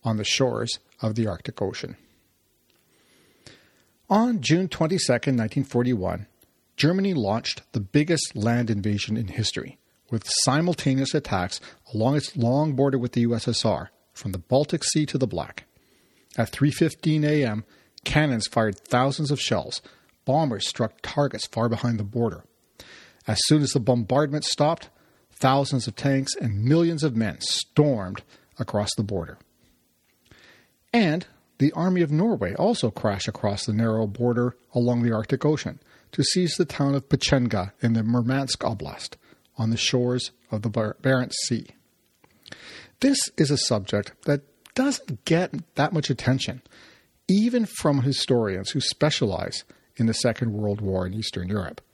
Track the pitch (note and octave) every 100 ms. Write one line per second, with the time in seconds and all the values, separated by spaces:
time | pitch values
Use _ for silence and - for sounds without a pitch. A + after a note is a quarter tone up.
0 | A#2 A2 G#2+ - C3 A2+ A#2 - _ _
1 | A2+ A2 G#2+ F2 - - G2 - - -
2 | _ _ _ _ _ _ _ _ _ _
3 | _ _ _ _ - - _ _ _ _
4 | - G3+ A#3+ A3 A#2 E3 F#3+ - D#3+ F#3
5 | - A#2+ - B2 A2 C#3 C3+ A#2+ B2 A#2
6 | F#2 E2+ G#2 _ _ _ _ - D3 F#3
7 | G3 E3 G2+ A2+ - - _ A2+ G2 D3
8 | D3+ D#3+ - - A2 A#2+ A#2 G#2 G2+ G2+
9 | - A2 G#2+ - G#2+ - C3 - _ _
10 | _ A2+ - - - C#3+ F3 D#3+ C#3 C3
11 | C3+ D3+ - F#2+ F2+ - - - - G#2+
12 | A#2 D3 - - A#2 C3+ D#3 C3 C#3 C3+
13 | A#2+ B2 A#2 A#2 B2 A2+ A2+ E2 - _
14 | _ - G2+ F#2 - C3 D3 E3 - D#3+
15 | D3+ C#3 B2 F2 C#2 - - _ _ _
16 | _ _ _ - A2+ - D3 - D#3+ -
17 | D#3+ D#3 D3 D3+ B2 G#2+ - _ _ -
18 | - D3+ D3+ A#2 - A#2+ A2 F#2+ - B2
19 | C3+ C3+ C#3+ D3 - G2+ - - - _
20 | _ _ - C#3+ D#3 G#2 - - A2+ _
21 | - - C#3+ - - - A#2 A2 B2 A2
22 | G2+ A#2+ A#2 E2 _ _ _ - - -
23 | - _ - G#2+ - D3+ C#3 C#3+ A2 B2
24 | G#2 C#3 D3 D3 - - D3+ E3 - _
25 | _ _ _ - C3 C#3 C#3 C3+ A#2 -
26 | C#3 C3+ C3+ - A#2 G2+ A#2 D#3+ E3+ D#3+
27 | D3+ A2+ G#2+ - - - - - D3 A#2
28 | F#2 G2 - - _ - - G#2 G#2 -
29 | G2+ G2 D#2+ - _ _ _ _ _ _
30 | _ _ _ - - - _ _ _ A#3+
31 | F#3 D#3+ - _ _ - C#3 - F3+ F#3
32 | D#3+ D3+ A3+ D#3 F2 - F#3 A#3 A2+ -
33 | A2 G2 - - G#2 G2+ - G#2+ A2+ A2
34 | G#2+ G#2+ A#2+ A#2+ B2 - _ B2+ A#2+ A#2+
35 | A#2+ A2 A2+ C3 D3+ D3+ - - _ -
36 | _ - C#3 F#3 F3 - E3+ - C#3 C#3
37 | - D3 - C#3 A#2+ G#2 F#2 _ A#2 A2+
38 | A2 B2 A#2 C3+ C3+ - - - - -
39 | - - _ _ _ - A2+ A2+ - C3
40 | B2 B2 - _ _ G#2+ A2 A2 G#2+ -
41 | C3 C3 B2 - - A#2 - _ _ _
42 | _ _ _ _ - - - - - _
43 | C4+ C4+ - - C#3+ C#3+ - A2 F#2+ G#2
44 | - - - C#3+ _ _ - - C4+ B3+
45 | - A#2+ - E3 F3+ - - - C#3+ D#3
46 | - C3 - C3 - C3 _ - - _
47 | _ _ - G3 A#3 A#3+ G#3+ - D#3+ C#3+
48 | C3 C3 - B2 G#2+ F#2 G2 C#3+ - -
49 | D3+ - A2 F2+ - - - - _ -
50 | A2+ A2 B2 A2 A#2 G#2 G#2 G2+ G2+ F#2
51 | F#2 G#2 A2 G2 F2+ G#2 E2+ - _